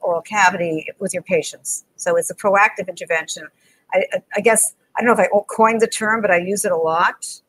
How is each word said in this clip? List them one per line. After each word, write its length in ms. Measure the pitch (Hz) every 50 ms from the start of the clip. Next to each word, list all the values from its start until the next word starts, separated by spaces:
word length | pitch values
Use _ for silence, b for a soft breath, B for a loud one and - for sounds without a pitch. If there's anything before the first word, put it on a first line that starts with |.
oral 220 | - 185 170 165
cavity 640 | 160 - 214 208 190 180 196 175 175 165 160 156 151 - - -
with 160 | 202 185 -
your 80 | 175
patients. 640 | - - 180 160 - - - - - - - - _ _ _
So 220 | - - 180 170
it's 140 | 170 165 -
a 40 | 175
proactive 540 | - - 202 190 196 214 220 - - 180 180
intervention. 580 | 175 - 175 160 170 160 151 - - 170 156 - _ _ _ _ _ _ _ - -
I, 100 | 190 196 -
I, 100 | - 185 - - -
I 60 | 208
guess, 340 | 202 233 226 - - - - _ _ _ -
I 60 | -
don't 40 | 220
know 160 | 240 220 208
if 80 | 185 -
I 220 | - 202 202 - -
coined 260 | - 220 220 226 220
the 60 | 226
term, 340 | - - - 220 214 220 233
but 120 | 208 190
I 60 | 175 175
use 260 | 175 185 202 202 -
it 80 | 196
a 40 | 175
lot. 640 | 165 165 160 160 170 185 226 262 - - - - - _